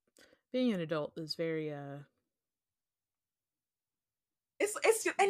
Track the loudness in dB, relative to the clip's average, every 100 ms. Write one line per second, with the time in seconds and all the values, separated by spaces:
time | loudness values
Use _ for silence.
0 | _ _ -20 _ _ 0 2 2 0 -2
1 | -2 -6 -8 -4 -2 -2 -4 -6 -10 -12
2 | -14 _ _ _ _ _ _ _ _ _
3 | _ _ _ _ _ _ _ _ _ _
4 | _ _ _ _ _ _ -2 2 2 4
5 | 2 2 4